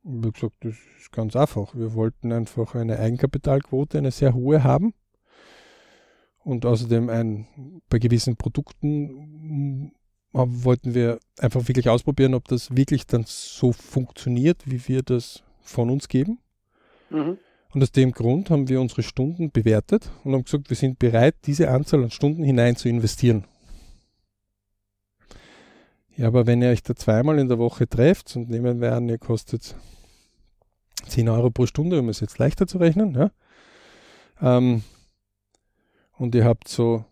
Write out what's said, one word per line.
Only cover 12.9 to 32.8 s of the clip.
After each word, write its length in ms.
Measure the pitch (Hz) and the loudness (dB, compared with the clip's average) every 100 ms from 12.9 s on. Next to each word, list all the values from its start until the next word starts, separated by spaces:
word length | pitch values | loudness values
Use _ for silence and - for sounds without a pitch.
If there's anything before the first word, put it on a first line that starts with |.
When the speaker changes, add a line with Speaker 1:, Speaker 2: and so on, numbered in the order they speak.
| 131 - | 0 0
Speaker 1:
dann 180 | 120 110 | -2 -2
so 460 | - - - 127 | -12 -14 -2 0
funktioniert, 920 | 117 - - 123 - 131 120 147 175 | 0 -4 -4 -4 -8 -4 2 2 0
wie 240 | 135 123 - | -4 -8 -2
wir 140 | 131 | -4
das 400 | 131 123 - - _ _ | 0 -2 -4 -20 _ _
von 300 | - - 117 | -10 -2 0
uns 180 | 139 - | -2 0
geben.“ 300 | 160 175 240 _ _ _ _ _ _ _ | 0 0 -4 _ _ _ _ _ _ _
Speaker 2:
Mhm. 260 | 156 151 190 _ _ _ | -4 -4 -6 _ _ _
Speaker 1:
Und 120 | 143 | 0
aus 100 | 135 | 2
dem 200 | - 131 | 4 2
Grund 360 | 120 117 143 196 | 2 0 0 2
haben 200 | 151 131 | 0 2
wir 120 | 131 | 0
unsere 220 | 127 - | 0 -4
Stunden 480 | - - 135 170 160 | -6 -4 -4 -4 -2
bewertet 600 | - 113 107 - 214 - - | 0 2 2 2 -2 -2 -12
und 80 | 139 | -4
haben 120 | 135 | -4
gesagt, 260 | 127 147 143 | -2 -6 -4
wir 60 | 127 | -2
sind 220 | 135 127 | -2 0
bereit, 360 | 123 113 131 - | 2 4 4 2
diese 260 | - 143 156 | -6 0 2
Anzahl 320 | 131 147 151 | 2 2 0
an 80 | 117 | 0
Stunden 320 | - 143 160 | 0 -2 0
hinein 340 | 143 123 120 117 | 2 4 2 2
zu 120 | 123 | -2
investieren. 560 | 120 113 - 123 107 - _ _ - - - _ _ _ _ _ _ _ _ _ _ _ _ _ - _ - _ _ _ _ _ - | 0 -2 2 2 2 -2 _ _ -20 -20 -20 _ _ _ _ _ _ _ _ _ _ _ _ _ -20 _ -20 _ _ _ _ _ -4
Ja, 120 | 113 | 2
aber 180 | 123 117 | 2 4
wenn 160 | 120 | 4
ihr 80 | 123 | 2
euch 120 | 117 | 0
da 140 | - 120 | -2 -4
zweimal 420 | - 110 147 151 | 0 2 2 2
in 100 | 131 | 2
der 100 | 117 | 0
Woche 280 | 117 - 120 | 0 -2 -2
trefft 480 | 117 135 196 - 127 | 4 4 2 -4 -10
und 120 | 120 | -6
nehmen 320 | 113 123 120 | -4 -2 -2
wir 140 | 117 | -2
an, 160 | 120 120 | -2 -2
ihr 80 | 117 | -4
kostet 580 | - 113 - 113 - - - - _ _ _ _ _ _ _ _ _ - - | -4 -4 -4 -10 -10 -18 -20 -20 _ _ _ _ _ _ _ _ _ -18 -6
zehn 220 | - 113 | 0 2
Euro 220 | 113 123 | 2 0
pro 160 | 117 123 | 0 -2
Stunde, 340 | - 160 170 | 0 0 0
um 80 | 120 | -2
es 120 | 107 | -4
jetzt 180 | 107 - | -8 0
leichter 280 | 135 - 190 | -2 0 -2
zu 120 | |
rechnen, 360 | 185 | 2